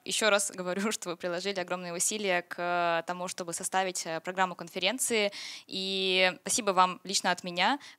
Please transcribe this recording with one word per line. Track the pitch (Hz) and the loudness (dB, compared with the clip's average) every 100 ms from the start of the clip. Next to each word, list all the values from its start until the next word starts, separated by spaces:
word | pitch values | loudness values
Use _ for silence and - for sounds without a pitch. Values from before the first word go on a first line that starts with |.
еще | - - 220 | -4 2 4
раз | 202 - | 4 2
<laughs> | - | -4
говорю, | 180 185 214 | -4 -2 -2
что | 220 180 | -2 -6
вы | 170 | -6
приложили | 180 175 190 196 | -4 -4 -2 -4
огромные | 180 180 180 | -4 -4 -4
усилия | 170 - 208 202 175 | -2 -2 0 2 0
к | 175 - 175 175 170 165 165 | 0 -4 0 2 2 2 0
тому, | 180 180 | -4 -6
чтобы | - 170 | -6 -6
составить, | - 190 190 190 180 170 | -6 -2 0 0 -2 -6
э, | 160 | -6
программу | 185 185 185 | -4 0 0
конференции. | 175 170 185 185 254 - 226 202 - - - - | 0 -10 -2 0 0 0 2 0 -2 -10 -14 -10
И | 190 190 190 190 185 185 180 | -6 -4 -2 2 4 4 2
спасибо | - - 208 | -2 0 2
вам | 185 185 175 | 4 4 2
лично | 185 196 196 | -4 0 0
от | 180 | 0
меня. | 180 175 196 285 - | -2 2 2 2 -4